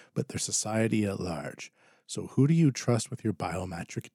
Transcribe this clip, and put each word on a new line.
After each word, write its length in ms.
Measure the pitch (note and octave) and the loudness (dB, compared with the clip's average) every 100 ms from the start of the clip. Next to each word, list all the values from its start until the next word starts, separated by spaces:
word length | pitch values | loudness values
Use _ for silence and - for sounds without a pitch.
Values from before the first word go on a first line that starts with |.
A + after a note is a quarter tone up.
| - | -8
but 160 | - - | -6 -4
their 100 | - | -6
society 680 | - - G#2+ A2 A2+ G#2+ G2+ | -4 -2 0 0 2 2 2
at 140 | F#2+ | -2
large. 520 | F2+ D#2+ - - - _ _ _ - | -4 -6 -8 -12 -18 _ _ _ -12
So 200 | - F#2 | -10 -2
who 140 | - C#3+ | 2 6
do 60 | |
you 180 | E3 D3+ | 6 6
trust 400 | A#2+ - B2 - | 4 0 0 -2
with 140 | A#2+ | -4
your 80 | A2 | -4
biometric 800 | - F2 F2 F#2 F2 G#2+ A2+ - | -2 -4 -4 -6 -8 -8 -10 -12